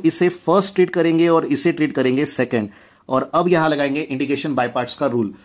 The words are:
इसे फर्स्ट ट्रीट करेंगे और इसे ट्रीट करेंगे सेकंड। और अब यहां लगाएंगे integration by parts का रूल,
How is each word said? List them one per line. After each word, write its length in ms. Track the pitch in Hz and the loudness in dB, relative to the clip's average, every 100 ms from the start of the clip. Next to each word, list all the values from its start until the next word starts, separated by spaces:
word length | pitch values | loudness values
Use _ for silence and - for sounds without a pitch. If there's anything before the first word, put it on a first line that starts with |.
इसे 240 | 160 156 180 | 2 2 0
फर्स्ट 460 | 175 - 185 196 | 0 0 0 0
ट्रीट 160 | - 180 | 0 0
करेंगे 380 | 180 165 165 170 | 2 2 4 4
और 160 | 165 165 | 2 2
इसे 260 | 143 170 | 0 0
ट्रीट 200 | 165 151 | 0 -2
करेंगे 300 | 139 127 127 | 0 0 0
सेकंड। 460 | 113 - 123 120 104 - - _ - | -2 -2 -2 -2 -4 -8 -20 _ -4
और 220 | 131 131 | -2 0
अब 140 | 160 175 | 0 2
यहां 200 | 175 160 | 2 2
लगाएंगे 360 | 151 143 139 156 | 0 -2 -2 -4
integration 440 | 135 139 139 156 131 | -4 -2 -2 -2 -2
by 100 | 120 | -2
parts 220 | 123 120 | -2 -6
का 120 | - 143 | -4 -2
रूल, 260 | 120 104 - | -2 -4 -6